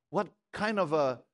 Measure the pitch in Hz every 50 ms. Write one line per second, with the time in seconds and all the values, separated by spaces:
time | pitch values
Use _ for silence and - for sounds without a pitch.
0 | _ - 143 202 202 - _ _ _ _ - - 208 220 220 202 180 143 156 156
1 | 143 131 123 - - _